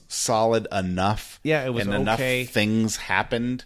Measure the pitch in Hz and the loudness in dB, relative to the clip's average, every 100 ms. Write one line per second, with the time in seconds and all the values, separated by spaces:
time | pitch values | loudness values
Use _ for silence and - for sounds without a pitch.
0 | - - - 110 113 113 107 101 92 90 | -10 -4 0 2 4 2 0 -2 -2 0
1 | 95 107 - - 147 156 131 117 101 101 | 0 0 -4 -8 -2 0 0 -2 0 0
2 | 107 113 131 127 127 117 107 110 110 - | 0 0 0 -2 -2 0 2 2 0 -2
3 | - 95 110 117 120 127 | -2 0 0 -2 -2 -6